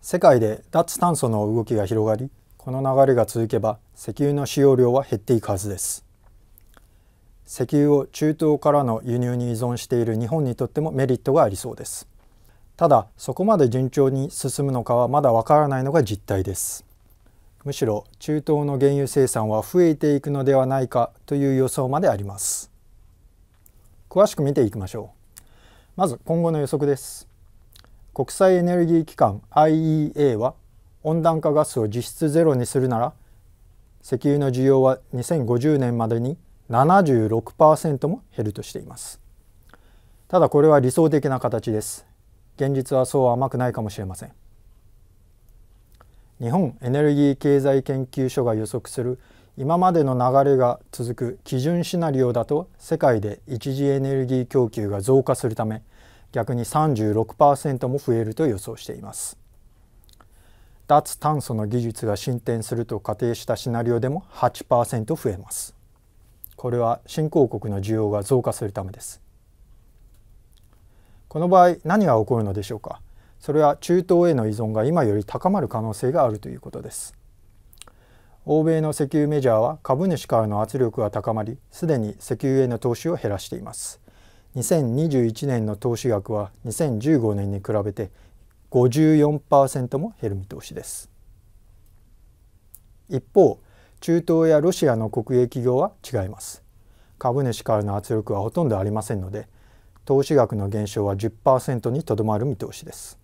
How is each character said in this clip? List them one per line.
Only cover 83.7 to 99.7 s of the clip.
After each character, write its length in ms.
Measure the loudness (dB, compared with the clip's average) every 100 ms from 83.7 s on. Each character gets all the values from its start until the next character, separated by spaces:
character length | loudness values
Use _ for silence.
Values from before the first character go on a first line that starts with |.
す。 260 | -14 -16 -16 -20 _ -20 _ _
二 100 | -8
千 320 | -2 0 0 0
二 120 | 0
十 180 | 0 0
一 200 | -2 -4
年 200 | -2 -2
の 100 | -4
投 180 | -4
資 140 | -2 -2
額 240 | -2 -2
は 180 | -6 -6 _
二 80 | -12
千 260 | -4 -4 -2
十 200 | 0 2
五 160 | 2
年 160 | -2 -4
に 80 | -6
比 80 | -4 -2
べ 80 | -2
て 180 | -6 -10 _ -20 _ _ _ _
五 180 | 2 4
十 280 | 4 4 6
四 220 | 4 0
パ 260 | _ 4
ー 40 | 4
セ 140 | 0
ン 60 | -4
ト 100 | -6
も 160 | -6 -6
減 100 | -6
る 60 | -6
見 100 | -10
通 120 | -16
し 140 | -16
で 80 | -16
す。 280 | -14 -16 -18 _ -20 -20 _ -20 _ -20 _ _ _ _ _ _ _ _ _ -20 _ -20 _
一 140 | -8 0
方、 280 | 4 4 2 _ _ _ _
中 240 | -2 -2 2
東 220 | 2 4
や 120 | 4
ロ 120 | 2
シ 160 | 2 0
ア 80 | 0
の 140 | -2
国 320 | -4 -2 0
営 20 |
企 200 | 0 0
業 120 | 0 0
は 160 | -2 -6
違 240 | -8 -6 -6
い 20 |
ま 120 | -10
す。 220 | -16 -18 _ _ _ _ _ _
株 260 | -2 -2
主 180 | -2 -4
か 140 | -2 -2
ら 80 |
の 120 | 0 -6
圧 160 | -4
力 200 | -4 -2
は 80 | -4
ほ 100 | -4
と 140 | -2
ん 40 | -2
ど 100 | -2
あ 60 |
り 60 | -2
ま 120 | -4
せ 120 | -6
ん 60 | -8
の 100 | -8
で、 160 | -12 -14 _ _